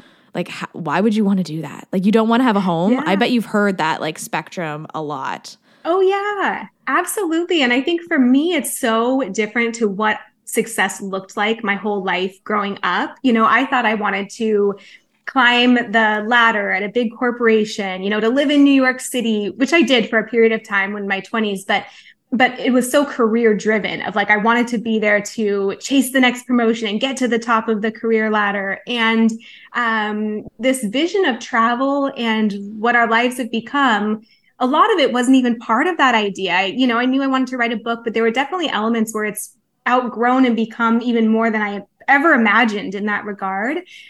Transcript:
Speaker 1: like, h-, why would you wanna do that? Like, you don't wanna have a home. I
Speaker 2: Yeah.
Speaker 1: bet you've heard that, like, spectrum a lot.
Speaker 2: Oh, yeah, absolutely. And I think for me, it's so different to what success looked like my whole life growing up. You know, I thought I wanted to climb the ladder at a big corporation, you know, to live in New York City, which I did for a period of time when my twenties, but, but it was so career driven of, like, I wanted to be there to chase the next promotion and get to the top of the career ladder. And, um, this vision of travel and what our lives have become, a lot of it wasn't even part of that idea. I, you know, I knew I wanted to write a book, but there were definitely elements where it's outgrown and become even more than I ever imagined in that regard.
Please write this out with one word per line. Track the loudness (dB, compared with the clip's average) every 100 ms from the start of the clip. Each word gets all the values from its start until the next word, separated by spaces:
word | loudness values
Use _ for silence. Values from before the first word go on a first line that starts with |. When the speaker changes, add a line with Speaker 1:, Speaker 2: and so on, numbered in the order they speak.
| -18 _ _ -8
Speaker 1:
like, | -8
h-, | -10 -12
why | -10 -4 0
would | 0 2
you |
wanna | 0 0
do | -2 -8
that? | -10 -14 -6
Like, | -2 2
you |
don't | 2 4
wanna | 2
have | 2 2
a |
home. | 0 0 2 0 0
I |
Speaker 2:
Yeah. | 0
Speaker 1:
bet | 2
you've | 0 0
heard | 0 0 0
that, | -2 -2
like, | -4 -8
spectrum | -8 -8 -6 -8 -8 -8 -10
a | -8
lot. | -8 -8 -8 -10 -12 -20 _ _ -2
Speaker 2:
Oh, | 2
yeah, | 2 0 -2 -2 -4 -4 -8 _ -4
absolutely. | -2 -2 -4 -2 -2 0 0
And | 2
I | 0
think | 0 -4
for | -2 2
me, | 4 4 2
it's | -2 -4 -4
so | -2 0 0 0 -2
different | -4 -4 -2 -2 -2
to | -2
what | 0 -2 -2 -8 _
success | -6 -4 -2 -2 -2 -4
looked | -8 -8 -8 -4
like | -2 -2
my | -2 -2
whole | -4 -4
life | -2 -2 -4 -6
growing | -6 -4 -4 -4
up. | -2 -2 -4 -2
You | 0
know, | 4 4
I | 2 2
thought | 0 0
I | 0
wanted | -2 -4 -6
to | -4 0 2 0 -2 -12 -20 _ _ -4
climb | 2 4 4 4 4
the | 2 2 4 2 2
ladder | 4 4 2 -2
at | -2
a | -2
big | -2 -2
corporation, | -2 -4 0 2 2 2 -4 -6 -4
you | -4
know, | 0
to | 0
live | 2 2
in | 4
New | 6
York | 6 2 0
City, | -6 -4 -2 -2 -2 -2
which | 2
I | 2
did | 4 2 2
for | -2
a | 0
period | 2 4
of | 2
time | -2 -4 -2
when | -4 -4
my | -6
twenties, | -4 -4 -2 -4 -2
but, | -4 -4 -16 -20 _ _
but | 2 2 2
it | 0
was | 2 2
so | 2
career | 0 0 0 2 2
driven | 2 0 0 -2 -6
of, | -4 -2
like, | 0
I | 2
wanted | 2 2 0
to | -2
be | -2 0
there | 2 0
to | -2 -4 -2 0 -2 -4
chase | 0 0 2
the | 2
next | 2 0 -2
promotion | 0 2 0 -2
and | -2
get | -4 -2
to | -2
the | -2
top | 0 0 0
of | -2
the | -2
career | -4 0 0 2
ladder. | 0 0 -4 -6 -8 -6
And, | -2 2 4 2 0 -8 -20 -10
um, | -4 -2 -2 -2 -4 -4 -6 -10 -4
this | -2 0 -2
vision | -2 -2 0 0
of | -2
travel | -2 0 0 0 0 0 -2 -2
and | -2 0 0 -2 -10 -4
what | 0 2
our | 2
lives | 2 0 -2
have | -6
become, | -6 -4 0 2 2 0 -4 -8 _ _ -4
a | 0
lot | 2 4
of | 4
it | 2
wasn't | 2 4 4
even | 4 0
part | 0 0 2
of | 2
that | 2 2
idea. | 0 -4 0
I, | 0 0
you | 0 0
know, | 2
I | 0
knew | 0
I | 0
wanted | 0 -2
to | -2
write | -4
a | -2
book, | -4 -6 -4
but |
there | 0
were | 0
definitely | 0 -2 -4 -2
elements | -2 0 0 -2
where | -2 -6
it's | -6 -14 _ _ _ 0
outgrown | 0 0 0 2 4 4
and | 2
become | -2 -2 0 2
even | 2 2 2
more | 2 2
than | 0
I | -2 -6 -12 _ 0
ever | 2 4
imagined | 4 4 4 2 0 -6 -6
in | -4
that | -4 -6
regard. | -6 -6 -4 -4 -6 -10 -18 -20